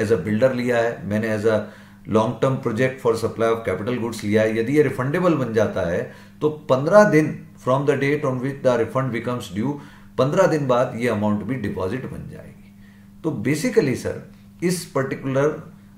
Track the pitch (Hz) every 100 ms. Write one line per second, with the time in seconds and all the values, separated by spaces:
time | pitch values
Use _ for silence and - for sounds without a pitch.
0 | 107 110 85 107 127 123 123 120 117 -
1 | 90 107 110 107 110 107 104 - - -
2 | - 107 117 117 135 131 127 107 127 -
3 | 120 110 107 - 113 113 98 90 101 123
4 | 117 - 104 107 113 113 113 151 135 -
5 | 127 175 180 147 120 110 104 98 87 92
6 | - - - - 151 151 - 131 151 208
7 | 208 151 151 - - - 123 131 143 131
8 | 139 147 143 127 135 135 127 120 110 131
9 | 131 117 113 123 101 92 127 147 - -
10 | - - 131 175 175 156 135 123 127 113
11 | 120 107 104 104 101 131 104 98 92 127
12 | 110 80 - - - - - - - -
13 | - - 160 123 104 151 247 214 143 110
14 | 104 - - - - - 170 175 - 135
15 | 131 151 135 135 147 - - - -